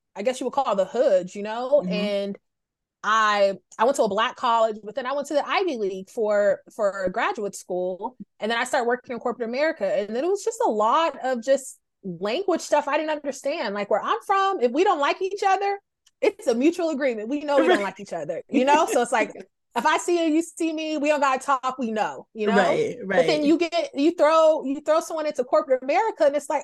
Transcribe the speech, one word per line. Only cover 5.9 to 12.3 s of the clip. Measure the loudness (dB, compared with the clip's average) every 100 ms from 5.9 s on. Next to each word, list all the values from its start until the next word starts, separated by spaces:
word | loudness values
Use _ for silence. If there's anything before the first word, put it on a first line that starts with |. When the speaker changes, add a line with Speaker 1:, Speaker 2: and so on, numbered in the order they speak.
| -6 -8
Speaker 1:
for, | -4 0 2 2 0 -6 -2
for | -2 0 -4
graduate | -2 -2 -2 -8 -10
school. | -8 -4 -4 -6 -10 -12 -20 _
And | -4
then | -2
I | 0
started | 0 0
working | -2 -4
in | -6
corporate | -6 -6 -6
America. | -2 -2 -2 -2
And | -2 -2
then | -2 -2
it |
was | -2
just | -2 -2 0
a |
lot | 2 2 2 0 -2
of | -4 -2
just | 0 0 0 -20 _ _
language | -12 -6 -4